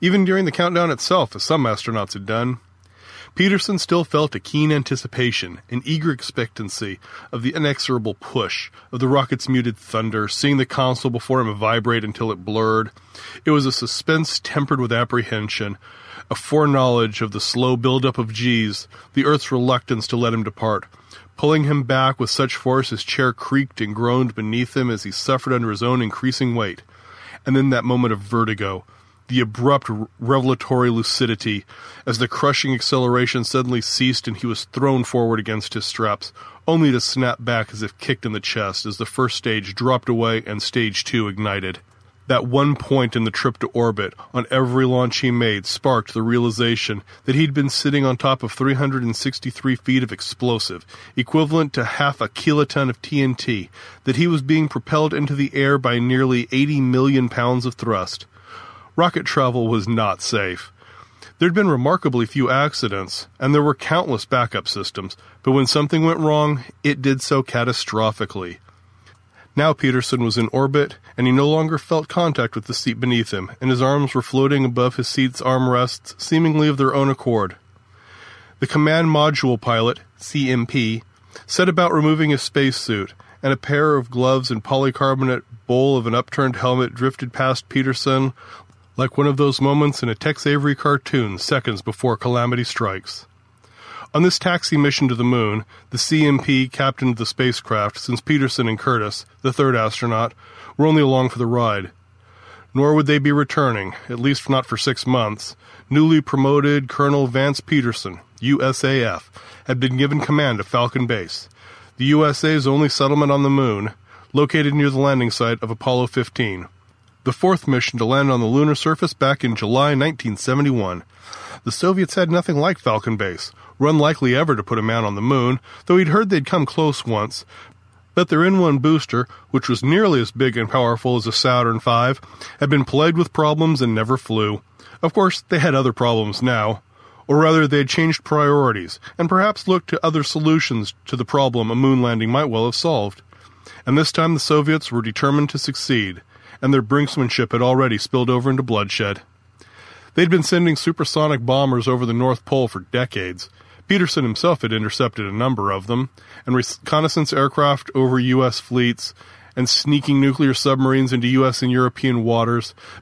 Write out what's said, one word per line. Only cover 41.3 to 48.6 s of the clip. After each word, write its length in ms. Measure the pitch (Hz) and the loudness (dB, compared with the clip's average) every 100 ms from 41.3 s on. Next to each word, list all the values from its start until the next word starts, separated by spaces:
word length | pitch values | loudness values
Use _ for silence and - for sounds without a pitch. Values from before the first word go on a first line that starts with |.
| 98 107 98 92 87 - _ _ _ - | -4 -4 -4 -6 -10 -16 _ _ _ -2
That 180 | 123 123 | 0 2
one 300 | 131 143 139 | 2 2 0
point 400 | - 135 123 120 | 0 0 2 0
in 80 | |
the 80 | 110 | -2
trip 260 | - 131 - | -2 -2 -2
to 80 | 113 | -4
orbit, 460 | 120 117 104 98 - - | 0 0 0 -6 -8 -8
on 140 | 127 120 | -6 -2
every 340 | 131 127 127 127 | 0 2 2 2
launch 320 | 127 127 - | 2 0 0
he 120 | 131 | 0
made, 340 | 120 117 101 92 | 0 0 -2 -4
sparked 480 | - 139 120 - | -4 0 0 -2
the 80 | 113 | -4
realization 840 | 113 120 120 110 117 117 - 104 - - | 0 2 0 0 0 0 -4 -8 -10 -8
that 100 | - | -2
he'd 200 | 135 156 | 0 2
been 160 | 139 139 | 0 -2
sitting 360 | - 147 143 135 | -2 0 2 0
on 120 | 131 | 0
top 260 | 139 131 | 0 -2
of 80 | 117 | -4
three 220 | - | -2